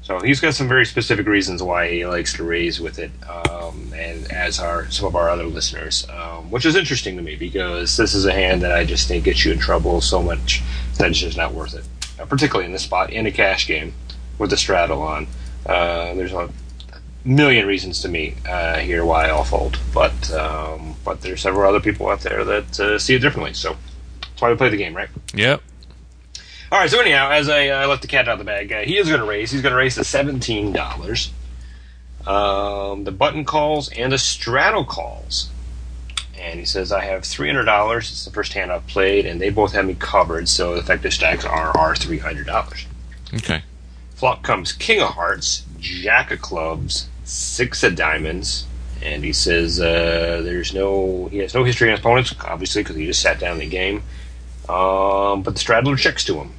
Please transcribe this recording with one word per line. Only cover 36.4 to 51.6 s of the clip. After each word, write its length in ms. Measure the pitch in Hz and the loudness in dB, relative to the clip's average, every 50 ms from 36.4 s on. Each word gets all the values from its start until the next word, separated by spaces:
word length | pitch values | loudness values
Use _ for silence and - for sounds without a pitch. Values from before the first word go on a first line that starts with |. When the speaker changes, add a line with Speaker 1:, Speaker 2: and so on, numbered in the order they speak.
| 90 85 82 85 | -10 -10 -8 -6
Speaker 1:
he 60 | 85 | -6
says, 260 | - - 98 92 90 | -4 -2 -2 -2 0
"I 140 | 98 98 95 | 0 -2 0
have 200 | 98 95 95 85 | -2 -4 -4 -4
three 240 | - - - 143 - | -6 -6 -4 -2 0
hundred 160 | 147 135 117 | 0 2 4
dollars. 460 | 107 107 104 104 110 117 117 110 - | 4 6 4 4 4 2 -2 -2 -6
It's 140 | - - - | -8 -10 -10
the 60 | 95 | -8
first 220 | - 104 101 - - | -4 -4 -4 -4 -2
hand 180 | 101 95 90 | -4 -4 -2
I've 140 | 90 85 - | -4 -6 -6
played, 400 | - - 101 95 95 98 101 95 | -2 2 2 4 4 4 4 2
and 140 | 82 85 85 | 0 -2 -2
they 100 | 92 101 | -2 0
both 220 | 101 107 104 95 | 2 2 2 2
have 120 | 101 104 95 | 4 2 0
me 100 | 95 90 87 | 0 -2 -4
covered, 500 | - - - 101 87 85 85 80 87 - | -4 2 4 4 4 4 0 -2 0 0
so 260 | - - 90 87 87 | 0 0 0 0 -2
effective 380 | 87 85 - 92 87 - 92 | -2 0 0 0 0 0 -2
stacks 320 | - - - 80 82 82 - | -2 2 2 0 0 0 -2
are 320 | - 80 80 80 80 80 | -2 0 0 0 2 2
our 180 | 78 80 - - | 4 4 2 2
three 240 | - - 85 82 76 | 0 -2 -2 -4 -4
hundred 280 | 73 80 80 69 - | -4 -6 -6 -6 -6
dollars." 400 | 113 110 110 - - - - - - - - - - - - - - - | -2 -2 -2 -2 -4 -10 -12 -12 -12 -12 -14 -14 -16 -16 -16 -14 -8 -8
Speaker 2:
Okay. 280 | 107 117 - 82 78 - - - - - - - - - - - | -6 -2 -2 -4 -4 -4 -10 -18 -20 -18 -18 -18 -18 -18 -18 -8
Speaker 1:
Flop 280 | - - 127 120 - | 2 2 2 2 2
comes 300 | - - 117 98 87 - | 0 0 0 0 0 -6
king 280 | - - - - 226 208 | -6 -6 2 2 4 4
of 60 | 143 104 | 4 0
hearts, 540 | - - 87 87 101 - - - - - - - - - | 0 -2 -2 -2 -2 -2 -2 -4 -4 -4 -6 -12 -14 -10
jack 520 | - - 92 90 90 104 113 127 127 - | -8 -8 -6 -4 0 2 2 2 2 0
of 100 | - 85 | -6 -8
clubs, 680 | - - 95 85 80 80 80 80 85 87 - - - - - - - | -6 -6 -4 -4 -2 -2 -2 -4 -4 -4 -4 -6 -6 -8 -12 -14 -12
six 580 | - - - - - - - 120 120 - - | -8 -8 -6 -6 -6 -2 -2 -2 -2 0 2
of 140 | - 110 90 | 2 2 2
diamonds, 680 | 80 82 78 78 78 78 78 82 90 - - - - - - - - - - - - | 2 0 0 0 0 -2 -4 -4 -4 -4 -4 -4 -4 -4 -8 -10 -10 -8 -8 -8 -8
and 220 | - 78 76 73 73 | -6 -6 -6 -4 -4
he 80 | 78 | -2
says, 480 | 73 - - 92 85 85 82 82 80 87 | 0 0 2 4 4 4 2 2 0 2
uh, 600 | 87 82 82 85 85 85 82 85 82 85 85 85 82 | 2 4 4 4 4 2 2 2 2 0 0 -2 -2
there's 280 | 87 90 90 85 - | -2 -2 -4 -4 -4
no, 560 | 95 95 98 98 98 98 95 95 92 90 90 90 | -2 0 0 2 2 2 2 0 0 -2 -4 -4
he 60 | 98 101 | -4 -4
has 160 | 95 92 - | -4 0 2
no 100 | 123 | 2